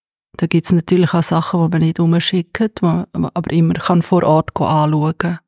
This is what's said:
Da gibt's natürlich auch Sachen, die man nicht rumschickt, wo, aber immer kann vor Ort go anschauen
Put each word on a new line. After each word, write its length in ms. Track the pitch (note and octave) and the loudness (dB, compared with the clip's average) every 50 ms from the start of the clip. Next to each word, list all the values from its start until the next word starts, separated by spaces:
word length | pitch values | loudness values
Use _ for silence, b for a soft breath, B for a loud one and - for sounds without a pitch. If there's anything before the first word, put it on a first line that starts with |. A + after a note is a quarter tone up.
| _ _ _ _ _ _ _ | _ _ _ _ _ _ _
Da 100 | - F3 | -6 -2
gibt's 240 | E3 - E3 - - | 0 0 0 0 2
natürlich 420 | F3+ E3+ - - F#3 F#3 F3 - - | 0 0 2 2 2 2 2 2 2
auch 100 | E3+ D#3+ | 0 0
Sachen, 400 | - E3 E3 D#3+ - - F3 E3 | 0 -2 -2 -2 -2 0 0 0
die 60 | D#3+ | 0
man 120 | E3+ D#3+ | 2 0
nicht 180 | D#3+ D#3+ E3 - | 0 0 0 0
rumschickt, 840 | E3+ E3 E3+ E3+ - - F#3+ F3+ E3 - - - A3+ G#3+ - - | 2 2 2 2 0 0 -2 -2 -2 -4 -4 -4 -4 -4 -2 -2
wo, 240 | F#3 E3+ D#3+ F3 - - - | -2 0 0 -2 -4 -6 -6
aber 380 | - - - - F3 - - | -6 -6 -4 -4 -6 -4 -2
immer 240 | - E3+ E3 D#3+ - | 0 2 2 2 0
kann 260 | D#3+ - - F3+ E3+ | -2 0 0 0 0
vor 220 | - - F#3 F3 - | 2 2 0 2 2
Ort 300 | D3+ D#3 D#3 - - - | 2 2 2 0 -2 -6
go 120 | - C#3 | -4 -2
anschauen 760 | - D#3 D3+ D3+ D3+ D#3 D3+ D3+ D#3+ D#3+ - - E3+ F3 - - | 0 0 0 2 0 0 0 0 -2 -2 -4 -4 -6 -6 -8 -12